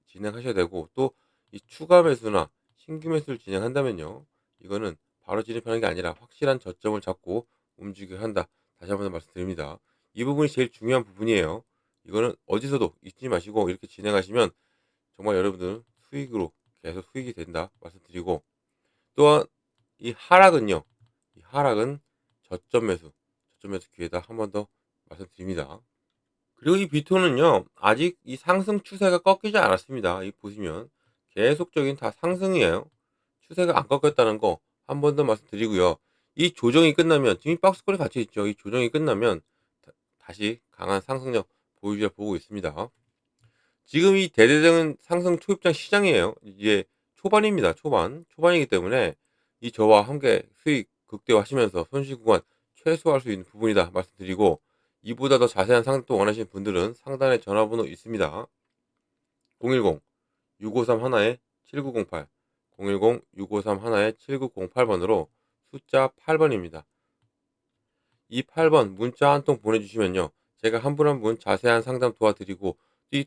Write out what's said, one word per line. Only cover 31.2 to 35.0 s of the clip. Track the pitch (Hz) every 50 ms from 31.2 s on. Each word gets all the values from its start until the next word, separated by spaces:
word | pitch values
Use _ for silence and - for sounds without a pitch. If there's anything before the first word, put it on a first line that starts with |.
| _ _ -
계속적인 | 95 110 131 151 151 175 - - 156 135 139 139
다 | - 120 110
상승이에요. | - - - 175 185 180 190 190 185 156 101 82 85 107 139 _ _ _ _ _ _ _ _ _ _ _
추세가 | _ - 165 180 180 170 139
안 | - 135 -
꺾였다는 | 139 139 - 147 147 - 117 110 107 107
거 | 110 95 80 - _ _ _ _ _
한 | - 139 143